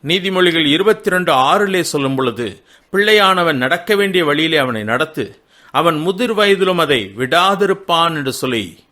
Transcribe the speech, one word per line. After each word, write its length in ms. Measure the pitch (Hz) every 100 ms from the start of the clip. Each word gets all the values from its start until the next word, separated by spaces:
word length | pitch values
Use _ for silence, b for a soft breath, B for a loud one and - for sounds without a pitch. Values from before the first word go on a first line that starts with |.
நீதிமொழிகள் 600 | 139 180 190 185 180 165 156
இருபத்திரண்டு 640 | 151 196 214 - 180 175
ஆறிலே 480 | 139 135 180 202 185
சொல்லும் 340 | 165 151 135
பொழுது, 480 | 135 131 110 117 92 b b b
"பிள்ளையானவன் 640 | 196 208 214 196 185 170 143
நடக்க 400 | 127 175 175 202
வேண்டிய 280 | 202 185
வழியிலே 320 | 160 147 160 160
அவனை 260 | 131 113
நடத்து, 600 | 107 120 151 - 104 - _ b b
அவன் 260 | 131 165 156
முதிர் 380 | 160 185 240
வயதிலும் 440 | 208 208 196 190 180
அதை 340 | 156 135 98 98
விடாதிருப்பான்" 960 | 127 160 185 196 196 190 - 170 170
என்று 180 | 160 135
சொல்லி 460 | 123 131 117 92 80 _